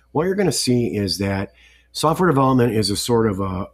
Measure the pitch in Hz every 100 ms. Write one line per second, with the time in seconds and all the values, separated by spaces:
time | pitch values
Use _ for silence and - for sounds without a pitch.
0 | _ 139 180 190 180 - 127 123 110 101
1 | 98 85 98 98 98 _ - _ _ -
2 | 151 160 180 139 135 131 120 110 101 98
3 | - 117 110 95 95 92 95